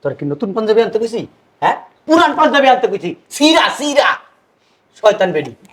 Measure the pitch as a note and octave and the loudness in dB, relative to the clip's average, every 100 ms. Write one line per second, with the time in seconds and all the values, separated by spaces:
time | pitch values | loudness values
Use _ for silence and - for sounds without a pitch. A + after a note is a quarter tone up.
0 | C#3+ C3 D3 C#3+ G#3 G3 A3 G#3+ A3 A3 | -8 -8 -8 -6 -6 -6 0 2 2 -2
1 | A3+ A3+ D3 _ _ _ D3+ - - _ | -4 -6 -10 _ _ _ -2 -2 -8 _
2 | - D#4+ E4+ C4+ D4+ C#4 C4 C4 A#3 F#3+ | 0 2 2 2 2 4 2 2 0 -4
3 | F3 - _ - D4 E4 - - D4 C#4+ | -8 -10 _ 0 2 4 0 -2 -4 0
4 | - - - _ _ _ _ _ _ _ | 0 -2 -8 _ _ _ _ _ _ _
5 | A3 G3 F#3+ D#3 C3+ A2+ - | 0 2 0 -2 -6 -12 -20